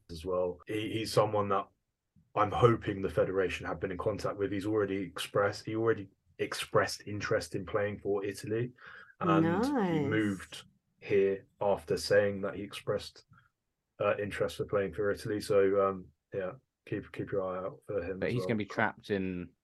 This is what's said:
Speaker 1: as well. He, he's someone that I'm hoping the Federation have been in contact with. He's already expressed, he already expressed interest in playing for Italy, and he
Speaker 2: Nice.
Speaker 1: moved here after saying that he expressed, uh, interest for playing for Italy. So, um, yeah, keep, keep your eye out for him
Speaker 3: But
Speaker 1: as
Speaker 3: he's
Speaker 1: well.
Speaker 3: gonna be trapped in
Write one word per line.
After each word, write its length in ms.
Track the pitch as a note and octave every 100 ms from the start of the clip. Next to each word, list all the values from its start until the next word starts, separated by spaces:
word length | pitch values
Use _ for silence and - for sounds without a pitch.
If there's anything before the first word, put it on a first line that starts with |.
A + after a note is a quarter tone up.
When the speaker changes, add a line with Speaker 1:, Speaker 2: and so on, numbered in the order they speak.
| -
Speaker 1:
as 140 | E2
well. 360 | F2+ F2+ F2+ E2+ -
He, 220 | G#2+ G#2+
he's 200 | A2 G#2+
someone 360 | A2+ G#2+ G#2+ G2+
that 180 | G2 - _ _ _ _ _ _ G#2+
I'm 140 | G#2
hoping 480 | A2+ A#2+ A2 A2 F#2+
the 60 | F#2
Federation 580 | - F#2+ F#2+ F2+ - F2
have 140 | E2+
been 100 | G2
in 80 | F2
contact 380 | A2 G2 G2 G2+
with. 160 | F#2+
He's 140 | G2+ G#2
already 320 | G#2+ G2 G2
expressed, 640 | E2+ - - G#2 G2+ G2+ -
he 80 |
already 320 | A2 A2+ G#2 G2 _ _ -
expressed 640 | - - - G#2+ F#2+ - G2+
interest 460 | G#2 - G#2+ - G#2
in 80 | F2
playing 320 | G#2+ G2+ G2+
for 260 | G2+ G2+
Italy, 460 | G2+ G2+ G#2 A2+ A#2+ - - - - -
and 240 | E3+ E3
he 60 | E3 F3+ C4
Speaker 2:
Nice. 300 | C#4 F#3 D#3+ C#3
Speaker 1:
moved 540 | G#2+ G#2 F2+ - - - _ _ _
here 440 | - G2+ G2 F#2+ - -
after 360 | G2+ F#2+ - F2+
saying 460 | - G#2 G2+ G2
that 120 | G2
he 80 | F2+
expressed, 640 | G2+ - - G2+ - - _ - _ _ _ _ _ -
uh, 160 | G#2 G#2+
interest 360 | G2+ - G2+ -
for 60 |
playing 280 | G2+ G#2 F#2+
for 180 | G#2+ G2+
Italy. 300 | F2+ A2 G#2
So, 480 | - G2+ G2 G2 G2
um, 160 | F#2+ - _ _
yeah, 200 | G2+ F#2 C3 _ _ -
keep, 240 | G#2 G2
keep 200 | - G2
your 100 | G2+
eye 220 | F#2 F#2
out 140 | F#2+ - -
for 140 | G2+
him 180 | F#2+ F#2+
Speaker 3:
But 80 | F2
Speaker 1:
as 40 |
Speaker 3:
he's 60 | A#2+
Speaker 1:
well. 80 | F#2
Speaker 3:
gonna 100 | A2
be 60 | G2+
trapped 440 | - G#2+ - -
in 380 | G2 F#2+ F2+ E2+ _